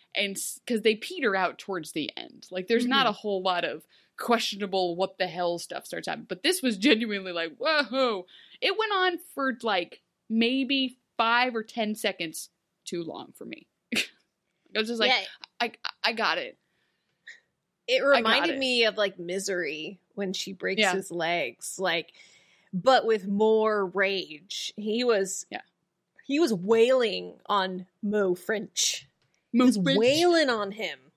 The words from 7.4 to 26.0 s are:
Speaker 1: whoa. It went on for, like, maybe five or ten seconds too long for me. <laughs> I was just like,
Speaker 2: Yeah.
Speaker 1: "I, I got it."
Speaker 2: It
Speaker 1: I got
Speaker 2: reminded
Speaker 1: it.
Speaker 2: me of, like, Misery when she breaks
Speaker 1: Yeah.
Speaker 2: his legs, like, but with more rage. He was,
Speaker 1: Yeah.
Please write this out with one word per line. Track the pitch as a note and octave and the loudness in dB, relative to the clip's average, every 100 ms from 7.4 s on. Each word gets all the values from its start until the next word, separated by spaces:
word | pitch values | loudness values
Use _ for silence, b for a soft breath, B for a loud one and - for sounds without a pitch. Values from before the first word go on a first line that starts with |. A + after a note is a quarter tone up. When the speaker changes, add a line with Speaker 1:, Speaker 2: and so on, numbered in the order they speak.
| E3 - | -4 -2
Speaker 1:
whoa. | C#4+ D4+ A3+ C4 B3+ G3 F3 B B B | 0 0 0 0 0 -2 -8 B B B
It | F4 G4 | -2 0
went | A4 | 0
on | G4 F#4 F4 - | 0 0 -2 -8
for, | - C4+ B3+ | -4 -4 -2
like, | A3+ F#3+ F3 - _ _ - | -2 -2 -2 -10 _ _ -4
maybe | A3+ A#3 C4 B3+ C#4 C4 - _ - | 0 2 0 0 0 -2 -6 _ -2
five | A3+ A#3+ B3+ A#3 | 2 2 2 -2
or | |
ten | A3 A#3+ G#3+ | -6 -4 -4
seconds | G#3+ G#3 F#3+ E3 - - _ _ _ | -2 -4 -4 -8 -10 -16 _ _ _
too | - F3 | -10 -8
long | E3 - - | -8 -12 -16
for | - | -18
me. | - - - _ | -16 -16 -20 _
<laughs> | _ - | _ -6
I | - _ _ _ _ _ _ G#3+ | -6 _ _ _ _ _ _ -4
was | A3 | -2
just | A#3 | 0
like, | G#3+ | 2
Speaker 2:
Yeah. | B3 F#3+ - - - | 2 -2 -12 -14 -6
Speaker 1:
"I, | A#3+ - - - | -6 -6 -12 -2
I | G#3+ | 0
got | A3+ G3 E3 | 2 0 0
it." | B2 - _ _ _ _ _ _ B B B _ _ _ - | -4 -12 _ _ _ _ _ _ B B B _ _ _ 0
Speaker 2:
It | B3+ | 2
Speaker 1:
I | C#4 C4+ | 6 4
got | A3 | 4
Speaker 2:
reminded | B3 E4+ C4+ | 2 2 0
Speaker 1:
it. | |
Speaker 2:
me | C4 B3 | 0 2
of, | A3+ G#3 | 2 2
like, | G3+ F3+ | -2 -2
Misery | F3 F#3+ F#3+ F3+ D#3 D3+ D#3 G3 _ | -6 -4 -4 -4 -4 -6 -10 -14 _
when | - G3 | -6 -4
she | F#3+ - | -4 -8
breaks | F#3 F#3 F#3+ | -6 -2 2
Speaker 1:
Yeah. | G3+ | 2
Speaker 2:
his | F#3 F#3 | 0 -4
legs, | E3+ E3 F3 B2+ A#2 - - | -4 -2 0 -2 -6 -12 -4
like, | F#3 E3 - b b b b b b | -2 -2 -4 b b b b b b
but | F#3 G#3+ B3+ A3 | 0 4 4 4
with | G#3+ F#3+ | 0 0
more | G3+ A3 A3 A3 G#3+ F#3 | 2 4 4 2 0 -2
rage. | F#3 G3 G3 D3+ D3+ F#3+ - - - | 0 0 -2 -6 -14 -12 -10 -10 -8
He | G#3 A3+ | -4 0
was, | B3 G#3 F#3+ - - | 2 2 0 -6 -10
Speaker 1:
Yeah. | - - _ _ _ | -14 -14 _ _ _